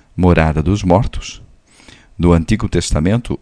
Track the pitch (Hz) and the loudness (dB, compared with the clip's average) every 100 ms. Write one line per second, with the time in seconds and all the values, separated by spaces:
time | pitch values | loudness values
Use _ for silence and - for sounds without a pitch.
0 | _ - 90 85 80 78 73 101 90 87 | _ 0 2 4 2 0 0 -2 2 2
1 | 127 - - - - _ _ _ - - | 2 -6 -12 -16 -20 _ _ _ -20 -20
2 | _ - 85 85 82 107 104 87 - - | _ -2 2 2 2 -4 -2 -4 -2 -2
3 | 80 113 - - | 0 -2 -4 -10